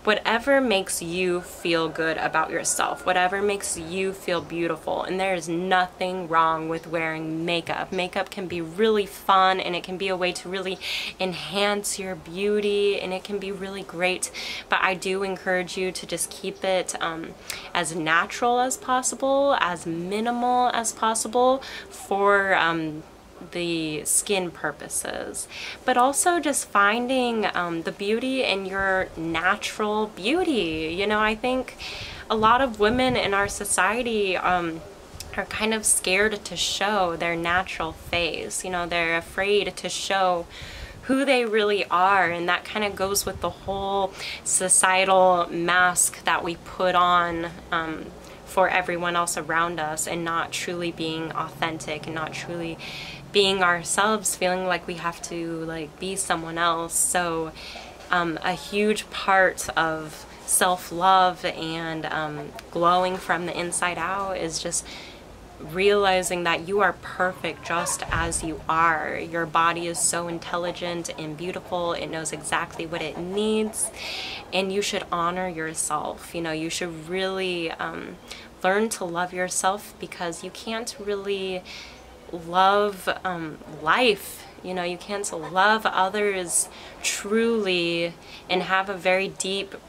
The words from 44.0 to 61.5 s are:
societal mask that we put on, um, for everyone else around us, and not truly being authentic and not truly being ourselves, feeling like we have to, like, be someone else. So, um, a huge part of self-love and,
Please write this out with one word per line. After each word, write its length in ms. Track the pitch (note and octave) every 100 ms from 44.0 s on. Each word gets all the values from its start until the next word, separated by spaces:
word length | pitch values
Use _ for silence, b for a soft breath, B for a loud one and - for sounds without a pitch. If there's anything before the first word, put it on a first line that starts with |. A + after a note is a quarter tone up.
| F#3+ B B B
societal 1040 | - - F#3 - F#3+ F#3 F#3+ F#3+ F#3 F3+ E3+
mask 760 | E3 F3 F3+ F3+ F3 - - -
that 180 | E3
we 140 | E3+ E3+
put 360 | - - F#3
on, 540 | F3+ F3 F3 F3 E3+ E3+ F3 -
um, 340 | E3+ D#3+ D#3 - - B B -
for 240 | - F#3
everyone 460 | F#3 F3+ F3 F3 F3
else 200 | E3+ -
around 440 | D3+ E3 E3+ E3+
us, 260 | D3+ D#3 -
and 180 | E3+
not 280 | E3+ E3 -
truly 400 | - - F3 E3+
being 400 | E3 D#3+ D#3+ D#3+
authentic 760 | D3+ D#3+ - E3 D#3+ - D3+ D#3
and 80 |
not 200 | D#3+ D#3
truly 440 | - - E3+ E3 D#3+ B B B B -
being 320 | G3+ G3 G3
ourselves, 720 | F3 F3 E3 - G#3 A3 F#3+ -
feeling 320 | F3+ F#3 F#3
like 180 | F3 F3
we 100 | F3
have 260 | E3 E3+
to, 420 | - E3+ E3 E3
like, 340 | D#3+ E3 D3+ -
be 160 | F#3 F#3+
someone 400 | - E3+ D#3+ E3
else. 360 | F3 E3 E3
So, 600 | - - F#3 F3 E3 D#3+ B B B B B -
um, 260 | F3+ E3+ D#3
a 80 | -
huge 580 | F3 - G3+ G#3 G#3 -
part 600 | - - F#3+ F#3 - -
of 560 | - D#3+ D#3+ D#3 - - B -
self-love 1000 | - F#3+ F3+ - E3+ F#3 F#3+ F#3 F3+
and, 600 | F3